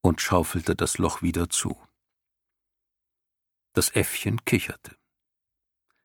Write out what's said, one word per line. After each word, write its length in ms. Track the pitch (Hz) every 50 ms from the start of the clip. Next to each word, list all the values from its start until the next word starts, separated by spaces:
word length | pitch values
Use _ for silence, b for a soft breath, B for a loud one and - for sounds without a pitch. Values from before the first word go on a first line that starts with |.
und 180 | - - - -
schaufelte 560 | - - - 90 80 - - 85 78 - 78
das 220 | - - 71 - -
Loch 240 | 90 85 - -
wieder 260 | - - - 85 87 85
zu. 320 | - - - 110 - - - _ _ _ _ _ _ _ _ _ _ _ _ _ _ _ _ _ _ _ _ _ _ _ _ _ _ _ _ _ _ _ _ _ _ _ _ _ -
Das 180 | - - -
Äffchen 540 | - - 98 - - - - 104 107 113 -
kicherte. 520 | - - 113 - - - - - - - _ _ _ _ _ _ _ _ _ _ _ _ _ _ _ _ _ _ _ _ _